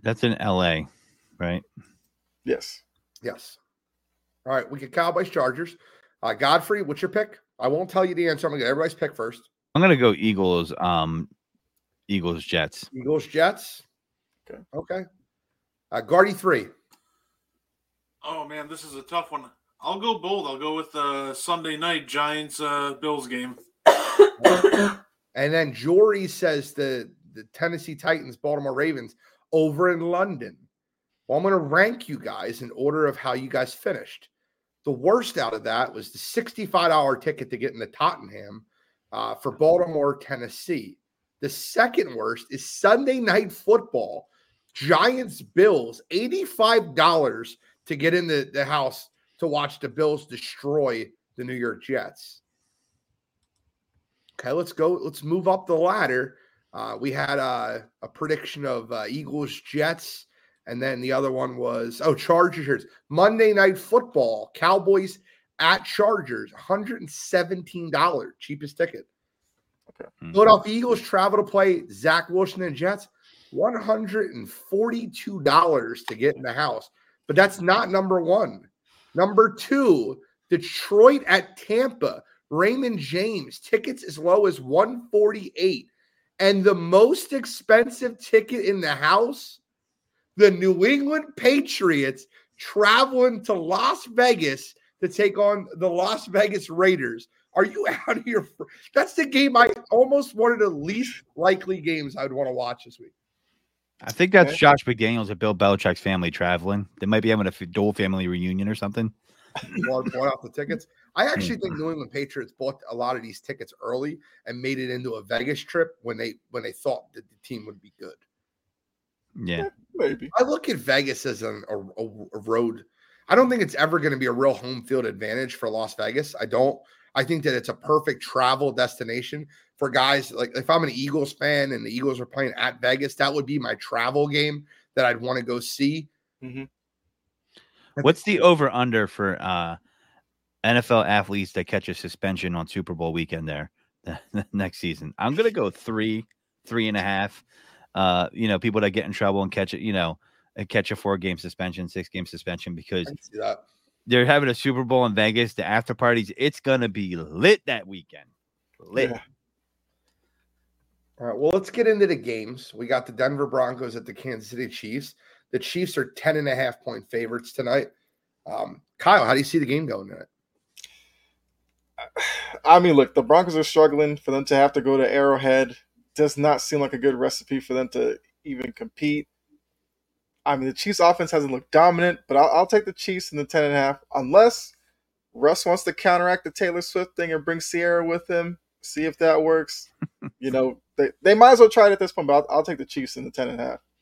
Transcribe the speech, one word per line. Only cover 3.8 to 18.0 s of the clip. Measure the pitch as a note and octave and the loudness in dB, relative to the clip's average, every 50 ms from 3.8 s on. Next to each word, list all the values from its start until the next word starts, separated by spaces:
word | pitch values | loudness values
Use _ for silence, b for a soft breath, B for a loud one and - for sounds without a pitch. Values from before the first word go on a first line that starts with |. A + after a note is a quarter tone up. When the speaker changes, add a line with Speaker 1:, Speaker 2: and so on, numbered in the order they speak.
| _ _ _ _ _ _ _ _ _ _ _ _ - | _ _ _ _ _ _ _ _ _ _ _ _ -8
Speaker 3:
All | B2+ C3+ | -4 -4
right, | B2+ - - | -4 -4 -6
we | D3 C#3 | -10 -14
get | C#3 B2+ - | -14 -4 -2
Cowboys | E3+ E3+ F#3 E3 F3+ F#3+ F#3 | 0 0 0 0 -2 -4 -2
Chargers. | - E3 B2+ C3 B2 D3 F3 E3+ - b b b b b b b b _ - | -2 -2 -2 -2 -2 -6 -8 -12 -14 b b b b b b b b _ -6
Uh, | A#2 G#2+ | -6 -2
Godfrey, | G#2 C#3 C#3 D#3+ F3 E3+ - G#3 G#3 F#3 | 0 2 4 4 2 2 0 -4 -4 -4
what's | D3 D3 - | -6 -6 -6
your | F#3+ - | -6 -4
pick? | - G#3+ G#3+ G#3+ - - _ _ _ - | -2 -2 -4 -4 -8 -20 _ _ _ -4
I | A#2 | -2
won't | C3 C#3+ E3 F#3 F3+ | -2 0 -2 -2 -2
tell | - F#3+ F#3+ | 0 0 0
you | F3+ F3 | 0 0
the | E3+ E3+ E3 | 0 0 0
answer. | D#3 C3+ E3+ | 0 -2 -2
I'm | D#3 C#3+ | -4 -2
gonna | C#3 A#2 | -2 -2
get | B2 | 0
everybody's | C#3 D3 D#3+ E3 D#3+ | 0 0 -2 -4 -4
pick | - D#3+ C#3+ - | -4 -6 -6 -6
first. | - A2+ A#2 - - _ _ _ _ _ _ - | -6 -10 -10 -10 -14 _ _ _ _ _ _ 2
Speaker 1:
I'm | D#3+ | 4
gonna | F3+ F#3+ D#3 | 6 6 6
go | C3 B2 A2+ G2 | 6 6 4 4
Eagles, | C#2+ G#2 A2 G2+ F#2+ F#2+ F2+ F2 F2 E2+ D#2+ E2 | 4 2 0 2 2 2 2 2 2 0 -4 -6
um, | - F2+ F2 F2 E2 D#2+ D#2+ D#2+ E2 D#2+ - _ _ _ _ _ _ _ _ _ _ _ _ _ _ _ | -4 -2 0 0 0 0 -2 -2 -4 -6 -10 _ _ _ _ _ _ _ _ _ _ _ _ _ _ _
Eagles | - G2+ F#2+ E2 F2 E2+ D#2+ - | -4 -4 -2 -2 -4 -4 -6 -6
Jets. | - F2+ E2 D2+ - - - - - - | -4 -2 -2 -2 -2 -6 -12 -18 -16 -14
Speaker 3:
Eagles | B2+ B2 C#3 D#3 D3 D3 | -8 -4 -2 -2 -2 -4
Jets. | - - D#3 E3 F#3+ G#3+ - - - - - - _ _ _ _ _ _ _ _ _ _ _ _ - | -4 0 2 2 2 0 -4 -10 -18 -18 -20 -20 _ _ _ _ _ _ _ _ _ _ _ _ -20
Speaker 2:
Okay. | - - F3+ _ - | -20 -20 -18 _ -12
Speaker 3:
Okay. | D#3 E3+ - F3 F#3+ F3+ E3 _ _ _ _ _ _ _ _ _ _ _ _ _ _ _ _ | -10 -8 -8 -8 -8 -10 -12 _ _ _ _ _ _ _ _ _ _ _ _ _ _ _ _
Uh, | - A#2 | -6 -6
Guardy | G#2+ G#2+ E3 F3+ F#3+ G#3 G3 | -2 4 6 6 6 6 2
three. | - - F#3 D3+ A#2 F#2+ - - _ _ _ _ _ _ _ _ _ _ _ _ _ _ _ _ _ _ _ _ _ _ _ _ _ | -2 0 2 2 0 0 -6 -14 _ _ _ _ _ _ _ _ _ _ _ _ _ _ _ _ _ _ _ _ _ _ _ _ _